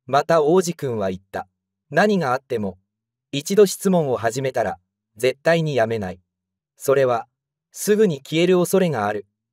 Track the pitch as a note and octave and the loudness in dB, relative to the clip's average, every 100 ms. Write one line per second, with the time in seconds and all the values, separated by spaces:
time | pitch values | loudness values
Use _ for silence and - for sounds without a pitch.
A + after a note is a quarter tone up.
0 | - C#3 D#3+ E3 D3 F#3 F3 E3+ C3+ A2+ | -2 -2 2 2 4 2 0 -6 -6 -4
1 | F#2+ F#2+ _ F#2 - _ _ _ _ D3+ | -4 -6 _ -14 -14 _ _ _ _ 0
2 | G#3+ G3 C3+ B2+ - A#2 G2 - _ _ | 0 0 -2 -4 -4 -6 -6 -10 _ _
3 | _ _ _ C#3+ - G3+ F#3+ - G3 F3 | _ _ _ -8 0 4 4 2 0 0
4 | C#3 A2 A2+ A#2+ C3 B2+ G2 E2+ _ _ | 0 -2 -4 -4 -4 -2 -4 -6 _ _
5 | _ G#2 B2 - E3 E3+ D#3 B2 A2+ A2+ | _ -4 -2 0 0 0 0 0 0 -2
6 | F#2 F2+ _ _ _ _ _ _ - C3+ | -6 -10 _ _ _ _ _ _ 0 2
7 | B2+ A#2 - _ _ _ _ - G3 G#3+ | 2 0 -6 _ _ _ _ -6 0 2
8 | G#3+ C3+ - D#3+ F3 F3+ E3+ F#3+ F3 A#2+ | 2 0 -4 0 2 2 2 2 0 0
9 | G#2 G#2 - _ _ | -4 -4 -10 _ _